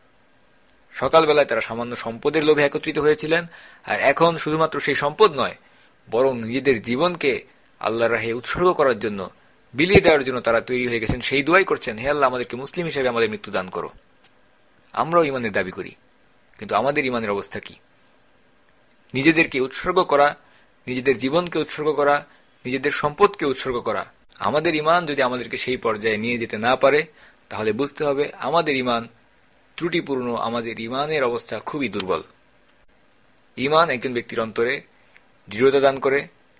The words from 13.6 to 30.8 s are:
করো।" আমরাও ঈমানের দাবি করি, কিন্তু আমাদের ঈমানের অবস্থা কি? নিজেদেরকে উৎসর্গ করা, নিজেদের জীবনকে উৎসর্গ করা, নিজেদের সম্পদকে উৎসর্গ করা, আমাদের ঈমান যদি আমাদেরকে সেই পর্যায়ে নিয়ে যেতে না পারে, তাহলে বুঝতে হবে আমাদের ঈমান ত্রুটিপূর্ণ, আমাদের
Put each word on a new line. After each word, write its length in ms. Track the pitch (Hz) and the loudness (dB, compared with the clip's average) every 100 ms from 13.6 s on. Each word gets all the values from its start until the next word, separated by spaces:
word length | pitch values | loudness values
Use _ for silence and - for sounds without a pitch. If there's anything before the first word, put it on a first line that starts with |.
| 92 | -4
করো।" 200 | - 78 - _ _ _ _ _ _ _ _ _ | -8 -10 -12 _ _ _ _ _ _ _ _ _
আমরাও 320 | - 139 170 | -6 0 2
ঈমানের 280 | 151 131 117 | 2 0 -2
দাবি 180 | 101 92 | -2 -4
করি, 240 | 95 - - _ _ _ _ _ - | -8 -12 -14 _ _ _ _ _ -18
কিন্তু 180 | 104 104 | -2 0
আমাদের 280 | 127 143 | 0 0
ঈমানের 260 | 131 123 110 | -2 -2 -2
অবস্থা 300 | 101 92 - | -4 -4 -10
কি? 140 | - - _ _ _ _ _ _ _ _ _ _ _ _ _ | -12 -20 _ _ _ _ _ _ _ _ _ _ _ _ _
নিজেদেরকে 460 | 127 143 160 156 135 | 2 2 4 2 0
উৎসর্গ 420 | 127 - 170 180 | -4 -4 0 0
করা, 340 | 175 143 143 147 _ _ _ _ - | 2 4 4 2 _ _ _ _ -8
নিজেদের 320 | 127 127 120 | -2 0 0
জীবনকে 400 | 127 160 175 165 | 2 0 0 -4
উৎসর্গ 340 | 151 - 151 | -4 -4 -2
করা, 340 | 143 143 143 - - _ _ | 0 2 2 -2 -20 _ _
নিজেদের 260 | 127 135 139 | -6 -2 -2
সম্পদকে 560 | - 147 147 202 - 147 | -2 -4 2 2 2 -2
উৎসর্গ 340 | 131 135 123 | -2 -4 -4
করা, 320 | 113 98 92 _ _ - | -2 -4 -6 _ _ -4
আমাদের 360 | 98 143 165 | 0 2 2
ঈমান 320 | 156 151 175 165 | 0 2 2 2
যদি 160 | 139 | 0
আমাদেরকে 340 | 127 123 113 120 | 0 0 -6 -6
সেই 200 | - 127 | -4 -2
পর্যায়ে 400 | 117 107 110 107 | -2 0 0 0
নিয়ে 220 | 113 120 | -2 -4
যেতে 200 | 113 107 | -4 -2
না 180 | 113 131 | 0 4
পারে, 300 | 135 147 165 _ - _ _ | 4 4 0 _ -20 _ _
তাহলে 240 | 104 110 | -4 -2
বুঝতে 320 | 107 143 - | 0 -4 -2
হবে 280 | 147 139 147 - | -2 0 -2 -4
আমাদের 380 | 123 165 156 135 | 0 2 2 0
ঈমান 320 | 127 117 117 _ _ _ _ _ _ - | 0 -2 -4 _ _ _ _ _ _ -8
ত্রুটিপূর্ণ, 600 | 165 165 143 135 123 117 | -4 -2 -2 -4 -2 -2
আমাদের 440 | 113 120 117 113 | -2 -4 -6 -8